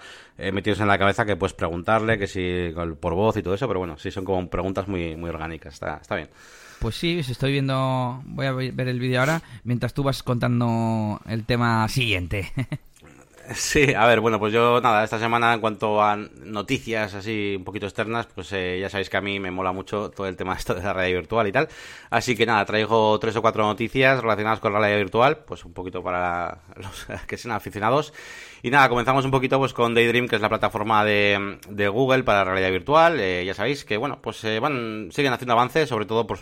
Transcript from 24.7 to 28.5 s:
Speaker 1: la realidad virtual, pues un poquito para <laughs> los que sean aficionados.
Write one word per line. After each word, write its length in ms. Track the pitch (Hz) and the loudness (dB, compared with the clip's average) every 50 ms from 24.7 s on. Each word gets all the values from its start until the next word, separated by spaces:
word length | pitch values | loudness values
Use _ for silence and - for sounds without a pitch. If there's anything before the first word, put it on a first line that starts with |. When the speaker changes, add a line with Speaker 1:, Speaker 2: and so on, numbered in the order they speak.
| 101 | 2
Speaker 1:
la 60 | 104 | 2
realidad 200 | 107 104 104 104 | 2 4 2 2
virtual, 460 | 101 92 - 110 123 143 156 - - | 0 0 2 4 4 4 2 0 -8
pues 160 | - - - - | -14 -16 -14 -16
un 80 | 87 | -16
poquito 320 | 85 - 90 92 90 90 87 | -14 -12 -10 -10 -8 -8 -4
para 560 | 90 90 90 90 87 87 87 85 85 - - - | -4 -2 0 0 0 -2 -2 -4 -6 -8 -12 -18
<laughs> 80 | - - | -20 -18
los 320 | - 98 95 - - - - 107 92 - | -16 -16 -14 -14 -14 -12 -12 -12 -12 -10
que 120 | - 107 | -10 -10
sean 180 | - - 120 113 | -10 -8 -6 -8
aficionados. 560 | 104 - 104 98 104 104 113 131 151 147 - - - - - - - - - | -6 -8 -8 -6 -2 0 2 2 2 0 -4 -10 -20 -18 -18 -18 -18 -18 -20